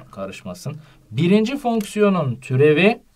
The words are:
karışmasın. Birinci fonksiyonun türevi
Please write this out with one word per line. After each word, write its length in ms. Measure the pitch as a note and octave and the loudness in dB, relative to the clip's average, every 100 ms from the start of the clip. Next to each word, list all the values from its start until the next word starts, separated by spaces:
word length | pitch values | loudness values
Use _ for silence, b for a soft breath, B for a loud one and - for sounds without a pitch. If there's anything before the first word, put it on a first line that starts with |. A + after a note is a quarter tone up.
| - | -14
karışmasın. 680 | G2 F#2+ - F#2 F2 C3 D#3 B B - | -14 -12 -12 -14 -12 -12 -14 B B -10
Birinci 460 | A2 F3 G#3 A3 C#4 | -2 2 4 2 -2
fonksiyonun 800 | A#3+ A3+ - G#3 G3+ F#3 C3+ - | -2 -4 -4 0 2 2 -2 -6
türevi 680 | - C3 D3+ D3+ G3 A#3+ _ | -2 2 4 4 2 0 _